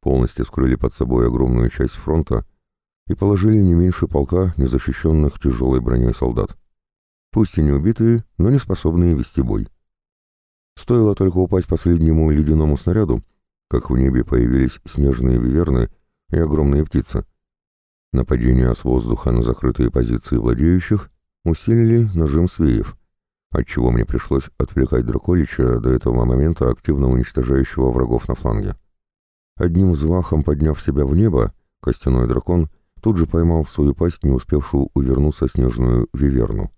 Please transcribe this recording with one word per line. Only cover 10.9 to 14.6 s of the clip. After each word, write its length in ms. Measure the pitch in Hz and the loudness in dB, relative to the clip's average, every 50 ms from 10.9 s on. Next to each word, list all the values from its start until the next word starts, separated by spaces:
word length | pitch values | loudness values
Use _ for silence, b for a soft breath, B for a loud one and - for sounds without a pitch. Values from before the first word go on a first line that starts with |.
| 120 120 110 107 101 | 2 4 4 2 2
только 220 | - 95 95 87 90 | 2 0 0 2 2
упасть 300 | 92 90 101 92 90 - | 0 2 0 -2 0 0
последнему 640 | 85 82 - 87 85 85 80 80 80 80 78 78 | -4 -2 2 2 2 4 4 4 4 4 4 2
ледяному 460 | 76 73 76 73 78 78 76 76 73 69 | 2 2 2 2 2 2 2 2 0 0
снаряду, 440 | - 90 90 107 107 80 62 57 - _ _ _ _ _ _ _ _ _ | 0 0 0 0 0 0 -2 -4 -4 _ _ _ _ _ _ _ _ _
как 200 | - 62 - - | -4 -4 -2 -2
в 80 | 65 62 | 0 2
небе 260 | 65 67 64 62 58 | 2 2 2 0 -2
появились 560 | - 64 60 60 60 64 65 | 0 0 0 2 2 2 2